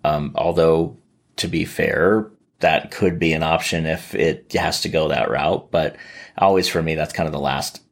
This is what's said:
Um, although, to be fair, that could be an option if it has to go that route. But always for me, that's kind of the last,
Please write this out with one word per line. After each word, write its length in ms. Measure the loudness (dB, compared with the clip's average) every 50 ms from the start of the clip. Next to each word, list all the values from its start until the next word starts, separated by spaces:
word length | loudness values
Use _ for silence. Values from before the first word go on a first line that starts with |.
Um, 300 | -2 0 0 0 -2 -4 -4
although, 640 | -2 -2 0 2 4 4 4 6 4 2 -2 -4 -12 _ _ _ _ _ _ -10
to 100 | -8 -6
be 180 | -4 -2 -2 -4
fair, 640 | -4 -2 -2 0 0 2 2 4 4 4 2 0 -4 _ _ _ _ _ 0
that 320 | 2 2 2 2 -2 -4
could 300 | -4 0 0 0 2 2
be 120 | 0 0 2
an 100 | 2 0
option 420 | 0 0 0 0 -2 -4 -2 -2
if 280 | -2 -4 -4 -6 -6 -2
it 360 | 0 0 0 0 -2 -6 -4 -4
has 260 | -2 -2 0 -2 -2
to 80 | -4 -2
go 200 | 0 0 0 0
that 220 | 0 0 0 0
route. 400 | 0 0 0 0 0 -2 -4 -2
But 240 | -2 0 0 -2 -4 -10 -20 -20 -20 -20 -20 -10 -2
always 320 | 2 4 4 4 4 2 0
for 140 | 0 -2
me, 140 | 0 0 -2
that's 160 | -2 -4 -4
kind 160 | -4 -4 -4 -4
of 40 |
the 60 | -2 -4
last, 440 | -2 -2 -2 -2 -4 -6 -10 -14 _ _